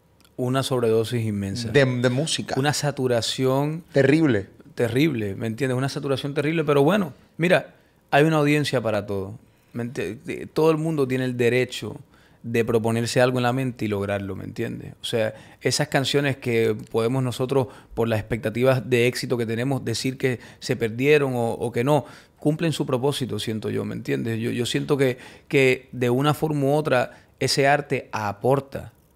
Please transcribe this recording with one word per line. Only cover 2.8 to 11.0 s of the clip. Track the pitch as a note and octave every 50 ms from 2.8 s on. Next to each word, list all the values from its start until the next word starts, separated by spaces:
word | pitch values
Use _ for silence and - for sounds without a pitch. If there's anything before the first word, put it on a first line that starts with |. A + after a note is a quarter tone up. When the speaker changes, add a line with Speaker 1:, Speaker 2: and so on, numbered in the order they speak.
| D3+ D3 C3+ - C3 B2 A#2+ A#2 G#2+ - - - C3 B2+ C3 C#3 D3 D3+ D#3 E3+ - -
Speaker 2:
Terrible. | - C#3 C3 C3 C#3+ D#3+ D#3+ C#3+ A2+ G2+ F#2+ - - - - - -
Speaker 1:
terrible, | - A#2+ A2 A2 C3 D#3 E3 C3+ A2+ G#2 G2+ F#2+
¿me | A2 A#2+
entiendes? | A2+ A2 G#2+ C#3+ C3 B2+
Una | B2+ C3+ C3+
saturación | - D#3 D3 C#3 C3+ B2+ - C#3 C#3
terrible, | D3+ C#3 D3+ E3 E3 D3+
pero | D3 D3 C#3+ C#3
bueno, | D#3 F#3+ G#3+ F#3+ C#3+ - - _ _ _
mira, | - D#3+ F3 F3+ C3+ - - - _ _ _ _ _ _ _
hay | - C#3+ D3+
una | D#3+ D#3+
audiencia | D#3 D3 D3 D3 D3+ C#3+ - - B2
para | A2+ A2+ G#2+ G#2 G2+
todo. | G#2+ G2+ G2 F#2+ G2 G#2+ - _ _ _ _ _ _ -
¿Me | A#2+ A#2
enti-? | A#2+ C3 C3 G#2 E2+ A2 C3 -
De-, | - G#2 B1 D2
todo | - - D#3+ D#3 D#3+
el | D#3+
mundo | D3+ D#3 E3 E3 D3